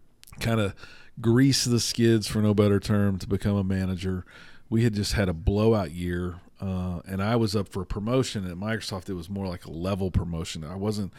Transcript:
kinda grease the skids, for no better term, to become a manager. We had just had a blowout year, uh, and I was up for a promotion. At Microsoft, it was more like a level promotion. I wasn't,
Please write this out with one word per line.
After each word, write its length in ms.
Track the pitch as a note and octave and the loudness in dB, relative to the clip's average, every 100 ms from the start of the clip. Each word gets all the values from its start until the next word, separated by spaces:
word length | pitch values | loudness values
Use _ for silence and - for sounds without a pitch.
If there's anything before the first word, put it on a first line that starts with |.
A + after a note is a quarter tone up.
| - _ - - | -20 _ -20 -6
kinda 340 | A#2 A2+ G2+ - - - - - | -2 0 0 -4 -16 -20 -20 -2
grease 440 | A#2 A#2+ C#3 B2+ | 2 6 6 4
the 140 | B2 A#2 | 2 0
skids, 460 | - - A2+ A2+ G#2 | 0 2 4 4 2
for 160 | A2 | 2
no 100 | G#2+ | 4
better 280 | G#2 G#2 G2+ | 6 4 4
term, 360 | - G#2 G2+ F#2+ | 2 2 2 -2
to 100 | - | -4
become 280 | G2 G#2 G2+ | -2 0 0
a 80 | |
manager. 600 | F#2+ F#2+ F#2 F2+ F#2+ F#2 - - - - - | 0 0 -2 -2 -4 -4 -8 -16 -20 -20 -2
We 140 | A2+ | 2
had 100 | A#2 | 2
just 180 | G#2 G2 | 2 0
had 160 | - F#2+ | 0 0
a 60 | |
blowout 580 | E2 G2+ G2+ A2 A2 E2 | 0 0 4 4 4 0
year, 480 | F2 F2 F2 F2+ F2 - - | -4 -4 -2 -4 -8 -16 -10
uh, 400 | F#2+ F#2 F2+ F2 - | -6 -4 -4 -6 -6
and 160 | F#2+ | -4
I 140 | G#2 A#2+ | 0 2
was 180 | A2 | 2
up 140 | G#2+ F#2+ | 0 -4
for 140 | G2 | -6
a 40 | F2+ | -6
promotion. 580 | G#2 G#2 C3 B2 G#2+ F#2 | -6 0 0 0 -4 -6
At 100 | F2 | -6
Microsoft, 520 | G#2+ A2 - G2 - | -4 -4 -6 -8 -8
it 60 | |
was 160 | F#2 E2+ | -8 -6
more 160 | G2 F#2+ | -6 -6
like 180 | F2 | -8
a 60 | - | -10
level 400 | D#2+ F2+ G2 F#2+ | -6 -2 0 0
promotion. 540 | - E2+ E2 E2 E2 | 0 0 -4 -6 -10
I 100 | D2+ | -10
wasn't, 380 | F#2+ G#2+ G#2 F#2 | -4 -4 -2 -6